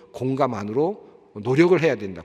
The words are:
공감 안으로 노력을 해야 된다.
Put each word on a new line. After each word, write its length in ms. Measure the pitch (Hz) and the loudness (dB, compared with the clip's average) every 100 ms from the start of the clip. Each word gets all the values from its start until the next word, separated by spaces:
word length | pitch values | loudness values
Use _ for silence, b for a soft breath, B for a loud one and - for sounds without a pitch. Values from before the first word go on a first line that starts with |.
| B | B
공감 420 | - 127 131 135 | -8 -4 -2 -2
안으로 540 | 110 104 117 160 208 B B _ | -4 -4 -2 -2 -4 B B _
노력을 460 | 107 107 131 175 180 | -8 0 4 4 4
해야 140 | 160 | 2
된다. 280 | 117 104 90 | 0 -4 -10